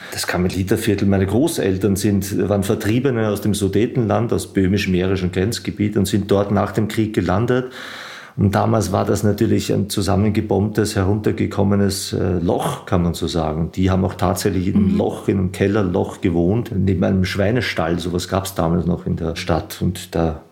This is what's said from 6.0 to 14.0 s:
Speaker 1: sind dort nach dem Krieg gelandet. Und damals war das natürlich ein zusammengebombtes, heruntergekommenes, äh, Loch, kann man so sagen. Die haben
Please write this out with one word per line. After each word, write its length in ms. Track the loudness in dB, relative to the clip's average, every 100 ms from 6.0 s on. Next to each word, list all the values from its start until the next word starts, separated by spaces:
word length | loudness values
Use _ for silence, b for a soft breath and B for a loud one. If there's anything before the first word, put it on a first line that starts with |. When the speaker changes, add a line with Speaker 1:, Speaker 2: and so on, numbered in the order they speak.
| 2
Speaker 1:
sind 240 | 0 2
dort 220 | 2 2
nach 180 | 0 0
dem 160 | -2 -2
Krieg 260 | -2 -2
gelandet. 600 | 0 0 0 2 0 -2 B B B B B B
Und 200 | B 2
damals 380 | 2 2 2 2
war 120 | 0
das 200 | 0 0
natürlich 460 | 2 2 2 2 0
ein 160 | -2 -2
zusammengebombtes, 1040 | -2 0 2 2 0 0 0 0 0 0 0
heruntergekommenes, 1160 | 0 2 0 0 -2 0 2 2 2 -2 -4
äh, 240 | -2 0 0
Loch, 480 | 0 0 -2 -6 -2
kann 160 | 0
man 100 | 2
so 140 | 0 -2
sagen. 460 | -2 -2 -2 -4
Die 160 | 0 2
haben 120 | 2